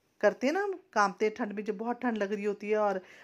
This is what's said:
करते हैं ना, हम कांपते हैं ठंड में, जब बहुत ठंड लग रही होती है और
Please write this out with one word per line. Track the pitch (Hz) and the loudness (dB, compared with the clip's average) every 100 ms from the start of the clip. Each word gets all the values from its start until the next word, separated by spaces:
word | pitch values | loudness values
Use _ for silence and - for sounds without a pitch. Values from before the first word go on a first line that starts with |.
| _ _ | _ _
करते | 208 196 254 | 2 2 0
हैं | |
ना, | 359 | 0
हम | 403 370 _ | -2 -6 _
कांपते | 226 202 185 214 | 2 2 2 -2
हैं | |
ठंड | 214 214 | 0 -6
में, | 202 | -4
जब | 214 196 | -6 -6
बहुत | 226 240 | -4 -2
ठंड | 247 220 | -2 0
लग | 196 | -2
रही | 202 | -2
होती | 208 202 208 | -2 -4 0
है | 214 | 2
और | 208 190 - - | 2 0 -6 -20